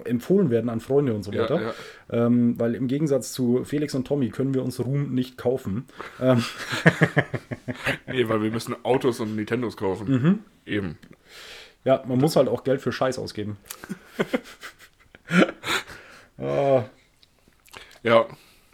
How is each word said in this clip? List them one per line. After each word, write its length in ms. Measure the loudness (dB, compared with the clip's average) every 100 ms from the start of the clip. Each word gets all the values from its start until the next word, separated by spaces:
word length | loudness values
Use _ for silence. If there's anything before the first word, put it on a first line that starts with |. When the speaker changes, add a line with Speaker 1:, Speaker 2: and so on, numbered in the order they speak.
Speaker 1:
empfohlen 460 | -4 -4 2 2 4
werden 200 | 2 0
an 80 | -4
Freunde 320 | 0 2 2
und 100 | -2
so 80 | -4
Speaker 2:
Ja, 100 | -2
Speaker 1:
weiter. 180 | 0 0
Speaker 2:
ja. 680 | -2 -8 -14 -18 -4 2 4
Speaker 1:
Ähm, 280 | 4 4 2
weil 160 | -2 0
im 100 | -2
Gegensatz 460 | 0 2 0 0
zu 320 | -2 2 2
Felix 280 | 0 -2 -2 -4
und 100 | -2
Tommy 220 | 0 0
können 260 | 0 -2
wir 80 | 0
uns 160 | -2 -4
Ruhm 340 | -2 -2 0
nicht 240 | -2 -2 -2
kaufen. 480 | -2 0 -4 -6 -8 -16 -16 0
Ähm. 240 | 4 4 2
<laughs> 1600 | -8 -8 2 4 4 2 0 -2 -8 -10 -10 -10 -6 -6 -6 -4
Speaker 2:
Nee, 220 | -2 0
weil 140 | 0
wir 80 | 0
müssen 260 | -2 -6 -6
Autos 340 | 0 2 2 0
und 160 | -4
Nintendos 420 | -4 -2 -2 -2 -2
kaufen. 340 | -2 -2 0
Speaker 1:
Mhm. 260 | 2 4 2 -2 _ -6
Speaker 2:
Eben. 320 | -4 -4 -10 -18 -20 _ -20 -20 -20 -20 _
Speaker 1:
Ja, 200 | 0 0 2
man 120 | 2
muss 180 | 4 4
halt 100 | 2
auch 140 | 0
Geld 180 | 0 -2
für 100 | -2
Scheiß 260 | -2 -2 -2
ausgeben. 380 | -8 -8 -8 -10
<laughs> 40 | -16 -18 -14 -16 -12 -6 -4 -4 -6 -18 -20 -20 -20 _ _ -20 0 2 2 0 -6 -6 -6 -18 -20 -20 -20 -10
Ah. 460 | -4 0 4 4 2 -10 _ _ _ _ _ _ _ -20 -20 -4
Speaker 2:
Ja. 240 | 4 4 4 -6 -20 _ _